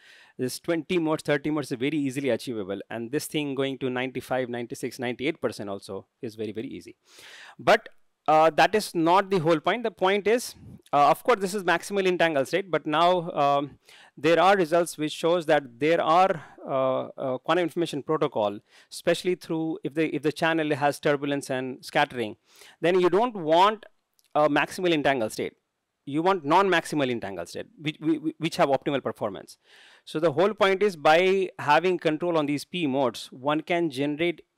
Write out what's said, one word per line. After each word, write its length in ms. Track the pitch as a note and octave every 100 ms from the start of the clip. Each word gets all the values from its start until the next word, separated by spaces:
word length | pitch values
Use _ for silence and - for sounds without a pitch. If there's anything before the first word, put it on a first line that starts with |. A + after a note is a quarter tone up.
| - - - -
this 220 | B2+ -
twenty 380 | - E3 - F3+
modes, 240 | D#3 D#3
thirty 260 | - D3 D3+
modes 220 | D3+ C3+
is 60 | B2+
very 200 | C#3 D3
easily 300 | C#3 B2+ C#3
achievable. 520 | A2+ - A2 F#2+ G2+ -
And 200 | A2+ A#2
this 160 | D3 -
thing 300 | D#3 C#3+ C3+
going 220 | C3+ C3
to 120 | C3
ninety-five, 580 | B2+ C3 B2+ - C3 A#2+
ninety-six, 520 | A#2+ A#2 C#3 B2+ -
ninety-eight 400 | B2 A#2+ C3+ E3
percent 280 | A#2+ - G2+
also 380 | G2+ - F#2+ - _
is 160 | A#2+ G#2+
very, 160 | G#2+
very 160 | G#2+ C3
easy. 280 | F2 - - _ - - - - -
But 300 | B2+ A3 - - _ _ -
uh, 220 | D#3 D#3+
that 240 | D3+ E3+
is 200 | G#3+ -
not 360 | F3+ D#3+ F#3 G3
the 80 | G3
whole 220 | D3+ D#3+
point. 220 | F3 A3+
The 80 | A3+
point 360 | - F#3 G3+ G3
is, 280 | A#3+ - - - - _
uh, 180 | C#3+ C#3+
of 120 | D#3+
course, 160 | - A3+
this 140 | F#3+
is 100 | G#3
maximally 420 | F3+ E3+ - G3+ F#3
entangled 420 | F3+ E3 D3 C3
state, 220 | F3 G3
but 160 | D#3 D#3
now, 440 | D3+ F3 F3+ E3+
um, 480 | - C#3+ C#3+ C#3+ - _ - - -
there 220 | D3+ E3
are 180 | F#3 G3+
results 420 | D#3 E3+ F3 -
which 140 | D3+
shows 340 | - E3 F3 D3+
that 340 | D3 C3 A#2
there 200 | D3+ E3+
are, 420 | D#3 E3+ F#3+ E3 - - C#4+
uh, 400 | C3+ C3 C3 B2 -
uh, 220 | C3+ B2+
quantum 240 | - E3+
information 400 | E3 F3 E3 D3
protocol, 560 | C#3 D#3 D3 A#2+ G#2 G#2 - _ _
especially 440 | - F3 E3+ F3+
through 440 | F3+ - D#3+ D#3+ -
if 120 | C#3+
the, 200 | C#3+ D#3
if 80 | D3
the 80 | D3+
channel 440 | - D#3+ E3 D3+
has 260 | C3+ D3 C3+
turbulence 480 | D#3 C#3+ C#3+ C#3+ C3+
and 340 | C3 C3 -
scattering, 520 | - D#3 D3 B2+ G#2+ - _ _ - _
then 180 | D#3+ F#3
you 80 | F3+
don't 260 | F3+ B3
want 520 | G#3 D#3 E3 G3+ A3 - _ _ _ _
a 160 | D3 D3+
maximal 420 | D3 D3+ - F3+
entangled 400 | D#3 C#3 C3+ G#2+
state. 220 | - G2 - _ _ _ _
You 160 | - D3
want 240 | F3 F#3+
non-maximal 680 | C#3 F3 G3 E3+ - D#3 C3
entangled 380 | A#2+ G2 F#2 E2+
state, 180 | F#2 F2 -
which, 160 | D3+ D3+
whi-, 320 | D#3 D#3+ D#3 -
which 200 | D#3+ -
have 120 | D3+
optimal 340 | C3+ D3 C3+
performance. 540 | A#2+ - A2 F2+ - - _ - - _
So 160 | - D#3
the 120 | E3
whole 200 | C#3+ G3+
point 300 | G#3 G3 F#3
is 120 | G#3
by 540 | E3 D3+ E3 F#3 G3 F#3 -
having 380 | C3 D#3 F#3 F3
control 400 | D#3+ D3+ F3 D#3+
on 80 |
these 200 | D3 C#3+ -
P 200 | F3+ D3
modes, 420 | C3 B2+ - -
one 300 | C3+ C3 D#3
can 260 | - F3 E3
generate 540 | B2+ D3 D3 F3 D#3+ _